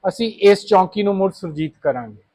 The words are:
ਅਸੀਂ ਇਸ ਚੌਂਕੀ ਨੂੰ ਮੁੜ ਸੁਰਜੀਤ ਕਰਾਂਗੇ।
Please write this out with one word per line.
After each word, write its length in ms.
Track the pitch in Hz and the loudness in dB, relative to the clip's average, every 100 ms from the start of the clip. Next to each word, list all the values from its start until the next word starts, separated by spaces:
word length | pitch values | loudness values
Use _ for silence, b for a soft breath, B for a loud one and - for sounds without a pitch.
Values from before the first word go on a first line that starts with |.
| 190 | -4
ਅਸੀਂ 240 | - 226 220 | -4 -6 2
ਇਸ 280 | 202 202 - | 4 4 2
ਚੌਂਕੀ 360 | 202 185 208 | 2 2 -2
ਨੂੰ 140 | 202 196 | -2 0
ਮੁੜ 160 | 190 | -2
ਸੁਰਜੀਤ 400 | - 175 151 156 _ | -4 -12 -8 -8 _
ਕਰਾਂਗੇ। 400 | 151 123 117 107 _ | -4 -4 -8 -18 _